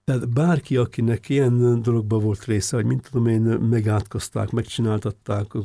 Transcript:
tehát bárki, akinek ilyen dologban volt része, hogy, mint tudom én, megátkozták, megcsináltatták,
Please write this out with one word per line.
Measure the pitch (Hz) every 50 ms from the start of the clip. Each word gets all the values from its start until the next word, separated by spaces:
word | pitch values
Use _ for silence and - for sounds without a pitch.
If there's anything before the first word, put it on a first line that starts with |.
| _
tehát | - 135 123 117 120
bárki, | 117 135 156 175 170 151 - - 131 127
akinek | 120 110 - - 117 113 117 110 - -
ilyen | 139 139 139 123 120 120 120 123 120 120
dologban | 113 120 117 117 110 104 113 110
volt | 107 110 101 - -
része, | - 110 104 98 - -
hogy, | 120 107
mint | 113 127 131 - -
tudom | - 127 117 117
én, | 113 110
megátkozták, | 110 113 113 117 113 113 120 117 104 107 107 104 101 - - 110 - - - 113 104 101
megcsináltatták, | - 113 107 - - - 117 110 107 107 - 107 101 - _ - 104 101 104 - - 117